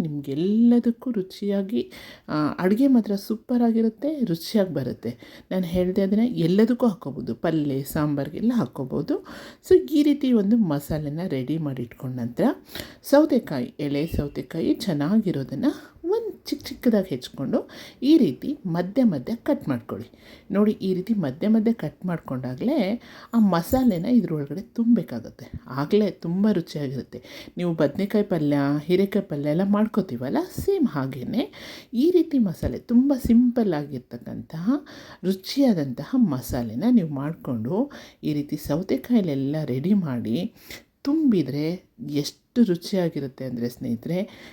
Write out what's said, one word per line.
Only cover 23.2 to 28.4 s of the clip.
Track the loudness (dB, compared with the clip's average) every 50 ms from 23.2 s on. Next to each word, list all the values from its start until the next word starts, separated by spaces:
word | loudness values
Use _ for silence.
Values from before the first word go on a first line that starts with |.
| -12 -2 2
ಆ | 4 4 4 4
ಮಸಾಲೆನ | 2 0 2 0 2 4 4 2 2 0 2 2 4
ಇದ್ರೊಳಗಡೆ | 2 2 -2 -4 -4 -6 -8 -10 -12 -10 -6 -2
ತುಂಬಬೇಕಾಗತ್ತೆ, | 2 4 4 4 2 -2 -6 -10 -10 -12 -16 -18 -18 -16 -16 -16 -14 -8 -4 -4
ಆಗಲೇ | -2 2 2 2 2 2 -2 -4 -6
ತುಂಬ | -4 -2 0 2 2 2 0
ರುಚಿಯಾಗಿರುತ್ತೆ. | -2 -4 -6 -6 -6 -6 -6 -6 -10 -10 -12 -16 -16 -16 -20 -18 -18 -16 -10 -6
ನೀವು | -4 -2 0 2
ಬದನೆಕಾಯಿ | 0 0 0 0 -4 -2 0 0 0 0 0
ಪಲ್ಯ, | 0